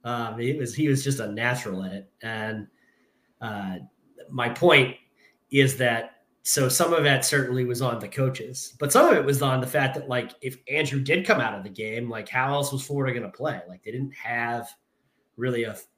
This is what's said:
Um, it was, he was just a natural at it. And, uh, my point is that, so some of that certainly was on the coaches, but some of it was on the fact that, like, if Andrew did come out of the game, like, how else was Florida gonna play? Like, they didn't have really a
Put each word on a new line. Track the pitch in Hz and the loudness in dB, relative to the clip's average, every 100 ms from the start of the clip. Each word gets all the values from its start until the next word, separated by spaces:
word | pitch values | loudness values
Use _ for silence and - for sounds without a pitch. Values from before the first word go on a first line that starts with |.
Um, | 120 120 113 113 | -4 -6 -6 -4
it | 123 143 | -2 -2
was, | 120 | -4
he | 135 151 | 0 2
was | 135 | 2
just | 139 135 | 2 -2
a | 104 | -4
natural | 104 120 123 107 95 | -2 0 0 -4 -6
at | 95 | -6
it. | 98 - _ | -10 -14 _
And, | 113 110 110 107 104 _ _ _ _ _ _ _ | -8 -6 -6 -6 -10 _ _ _ _ _ _ _
uh, | 113 104 95 90 - _ _ - - | -8 -6 -6 -8 -12 _ _ -20 -10
my | 127 120 | -4 -4
point | 120 175 147 127 - _ _ _ _ _ | 4 8 8 6 -2 _ _ _ _ _
is | 135 131 131 | 4 4 4
that, | 123 117 - _ _ _ | 2 2 -4 _ _ _
so | - - 131 | -2 2 2
some | - 170 | 2 4
of | 165 | 4
that | 143 131 | 4 4
certainly | - 143 127 127 123 | 2 0 0 -2 -2
was | 120 | 0
on | 127 117 | -2 -2
the | - | -6
coaches, | - 131 - - 131 - - | -2 -2 -2 -10 -12 -14 -6
but | 143 | 4
some | 247 330 | 6 8
of | 175 | 6
it | |
was | 135 135 | 4 2
on | 139 131 | 2 2
the | 123 | 0
fact | 147 131 | 0 0
that, | 143 - | -2 -4
like, | 123 113 - | -4 -4 -10
if | 131 - - | -10 -10 -6
Andrew | 147 151 139 | -2 -2 -2
did | 135 180 190 | 0 0 2
come | 208 | 0
out | 113 | 0
of | 101 | -6
the | 98 | -12
game, | 95 110 113 120 | -8 -8 -6 -6
like, | 113 101 | -8 -6
how | 127 135 | -2 0
else | 143 135 | 0 -2
was | 135 | -4
Florida | - 143 135 | -4 -4 -2
gonna | 120 104 | -4 -8
play? | - 147 92 87 | -6 -6 -6 -12
Like, | 92 | -16
they | 107 | -10
didn't | 123 139 - | -8 -8 -8
have | 113 120 120 120 - - _ _ _ _ _ - | -8 -4 -4 -4 -8 -18 _ _ _ _ _ -6
really | 127 120 113 | -2 -2 -4
a | 104 - | -8 -18